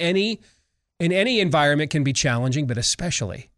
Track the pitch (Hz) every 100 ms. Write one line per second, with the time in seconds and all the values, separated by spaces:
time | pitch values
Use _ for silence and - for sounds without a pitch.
0 | 170 190 214 214 _ _ _ _ _ -
1 | 170 185 233 233 185 151 147 147 151 156
2 | 139 127 139 120 131 139 131 120 - -
3 | 175 - 101 - -